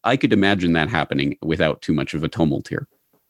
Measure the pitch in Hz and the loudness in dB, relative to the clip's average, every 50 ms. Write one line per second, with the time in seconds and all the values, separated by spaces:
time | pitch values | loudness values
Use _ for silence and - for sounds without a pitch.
0 | - 110 131 139 - 120 - 98 98 98 101 92 87 87 82 82 76 76 80 80 | -2 -2 0 2 2 2 4 4 4 2 2 2 2 2 2 2 2 0 0 -2
1 | 71 - - 69 69 71 - - - 78 80 - 85 78 - - - - 80 71 | -2 0 -2 -2 -2 -2 -4 -4 -4 -4 0 2 2 0 0 -2 -2 -2 -2 -2
2 | 69 - - 78 78 78 - - 82 76 71 - - - - - 143 - _ _ | -2 -4 -4 -4 -4 -4 -2 0 0 0 0 -2 -6 -8 -8 -8 -8 -10 _ _
3 | _ _ _ _ _ _ | _ _ _ _ _ _